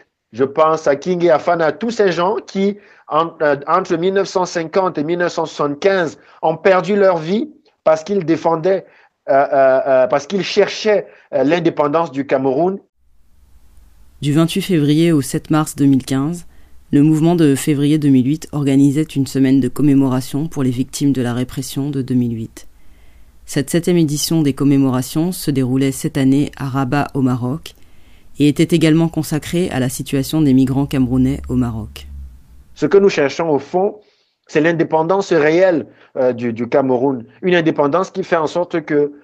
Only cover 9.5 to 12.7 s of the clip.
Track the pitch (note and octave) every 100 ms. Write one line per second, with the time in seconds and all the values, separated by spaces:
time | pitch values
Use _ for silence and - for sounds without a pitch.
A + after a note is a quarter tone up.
9.5 | D3 C3+ C3 C3+ C3 B2+ C#3+ - G3+ E3
10.5 | - G3+ - G#3+ G3+ - - _ C#3+ C3
11.5 | E3+ E3+ - D3 D#3 E3 C3+ C#3 C#3 C3+
12.5 | C3 F3